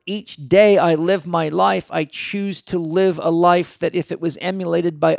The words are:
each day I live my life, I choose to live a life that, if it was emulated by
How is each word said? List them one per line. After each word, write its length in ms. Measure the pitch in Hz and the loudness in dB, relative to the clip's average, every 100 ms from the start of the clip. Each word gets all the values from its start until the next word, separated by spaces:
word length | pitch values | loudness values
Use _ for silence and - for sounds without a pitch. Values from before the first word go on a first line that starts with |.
| - | -10
each 300 | 208 - - | -10 -10 -16
day 420 | 139 185 208 196 | 2 6 6 6
I 160 | 170 | 4
live 320 | 160 170 190 156 | 2 0 -2 -2
my 240 | 170 156 | -4 -2
life, 400 | 160 196 190 - | 0 0 0 -4
I 140 | 165 151 | -6 -6
choose 560 | - - 202 196 185 | -8 -8 -6 -6 -8
to 140 | - 185 | -6 -6
live 420 | 160 170 190 165 | -2 2 2 0
a 120 | 165 | 0
life 480 | 165 175 175 170 - | 2 4 4 0 -6
that, 160 | 170 180 | -4 -4
if 160 | - | -6
it 100 | 151 | -6
was 160 | 165 139 | -6 -4
emulated 600 | 180 190 180 170 170 151 | -6 -6 -2 -2 -2 0
by 180 | 160 | 0